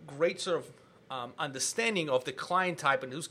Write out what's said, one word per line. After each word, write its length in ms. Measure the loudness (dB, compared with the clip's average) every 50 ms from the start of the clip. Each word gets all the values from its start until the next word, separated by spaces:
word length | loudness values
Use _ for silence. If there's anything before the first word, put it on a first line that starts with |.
| -16
great 340 | -14 -2 0 2 0 2 0
sort 160 | -2 -2 -2
of, 100 | -2 -2 -6 -18 -20 -20 -20 -20 -20 -14 -10
um, 240 | -8 -8 -8 -8 -4 -4
understanding 720 | -4 -4 -2 -2 -2 -2 0 2 2 2 2 2 2 4
of 160 | 2 2 2
the 80 | 0
client 460 | -6 -6 -4 2 4 4 4 4 0 2
type 240 | 4 4 4 4
and 100 | 2 -4
who's, 160 | -6 -8 -8 -10